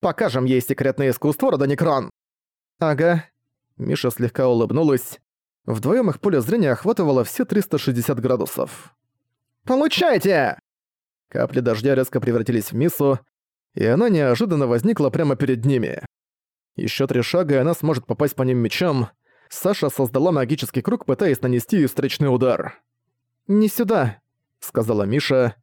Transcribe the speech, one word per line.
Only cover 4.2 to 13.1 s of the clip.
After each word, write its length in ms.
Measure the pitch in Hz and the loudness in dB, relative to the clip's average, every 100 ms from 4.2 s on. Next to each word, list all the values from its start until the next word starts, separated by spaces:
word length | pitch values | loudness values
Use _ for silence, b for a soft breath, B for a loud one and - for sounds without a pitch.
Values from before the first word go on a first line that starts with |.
| 117 - 131 | -4 0 2
улыбнулась. 720 | 120 117 139 160 131 - - _ _ _ _ - | 2 2 2 2 2 -2 -18 _ _ _ _ -8
Вдвоем 440 | 110 123 226 226 | -4 0 2 0
их 100 | 139 | 0
поле 200 | 202 156 | 0 0
зрения 300 | 113 226 160 | 0 0 2
охватывало 520 | 120 190 226 165 131 | 0 -2 0 2 2
все 220 | 113 - 127 | 0 -2 -2
триста 320 | - - 147 | 0 0 -2
шестьдесят 420 | - 120 117 123 | -2 -2 -2 -2
градусов. 760 | 120 123 87 - 64 - - _ _ _ _ _ _ _ - | 0 0 -2 -4 -6 -8 -20 _ _ _ _ _ _ _ -4
«Получайте!» 920 | 254 302 - 349 226 196 175 127 - _ _ _ _ _ _ _ | 0 0 0 2 2 2 2 2 -2 _ _ _ _ _ _ _
Капли 300 | - 127 131 | -4 -2 0
дождя 360 | 120 107 123 131 | 0 0 2 2
резко 240 | 131 131 | 0 -2
превратились 520 | 110 117 113 120 104 | 0 0 0 -2 -2
в 40 | 113 | -2
Мису, 440 | 165 - 143 | -2 2 0